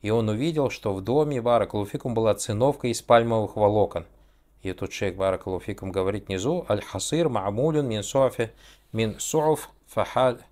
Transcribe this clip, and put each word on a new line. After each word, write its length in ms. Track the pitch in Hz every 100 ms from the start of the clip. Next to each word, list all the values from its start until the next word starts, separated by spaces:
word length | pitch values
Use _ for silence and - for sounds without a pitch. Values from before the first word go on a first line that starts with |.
И 80 | 104
он 180 | 113 110
увидел, 420 | 107 151 156 131
что 240 | - 110
в 60 | 95
доме, 420 | 98 135 151 135
баракаллаху 480 | 117 117 101 107 101
фикум, 240 | 139 135
была 220 | 113 113 101
циновка 540 | - 104 131 139 127
из 120 | 113
пальмовых 540 | - 117 117 113 104 -
волокон. 500 | 107 107 98 85 82 _ _ _ _ _
И 120 | 95
тут 180 | 92 95
шейх, 240 | - 101 92
баракаллаху 480 | 95 92 - 92
фикум, 300 | - 101 95
говорит 340 | 92 92 104 -
внизу, 380 | 95 104 175 -
«Аль-хасир 640 | 104 - 98 - 151 165
ма'мулюн 580 | 113 98 101 147 151 135
мин 160 | 107
суафи, 480 | 98 135 131 - 113 - - - _
мин 260 | 110 113 101
суаф 500 | - 156 156 151 - _ _
фахаль 540 | - 98 - 127 123 -